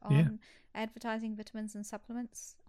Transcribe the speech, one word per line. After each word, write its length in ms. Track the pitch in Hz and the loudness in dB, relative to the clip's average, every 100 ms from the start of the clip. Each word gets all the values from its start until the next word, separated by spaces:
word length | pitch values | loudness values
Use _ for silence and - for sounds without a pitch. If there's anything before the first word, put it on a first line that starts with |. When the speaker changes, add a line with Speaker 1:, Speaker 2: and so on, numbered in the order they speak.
| - | 6
Speaker 1:
Yeah. 60 | 143 | 8
Speaker 2:
on 220 | 165 214 - - - | 8 4 -8 -20 -10
advertising 640 | - 220 226 233 220 220 214 | -6 -4 -4 -4 -2 -2 -4
vitamins 380 | 214 220 214 | -6 -6 -6
and 120 | 208 208 | -6 -8
supplements. 680 | 208 - 240 240 - - - | -8 -6 -6 -6 -10 -16 -18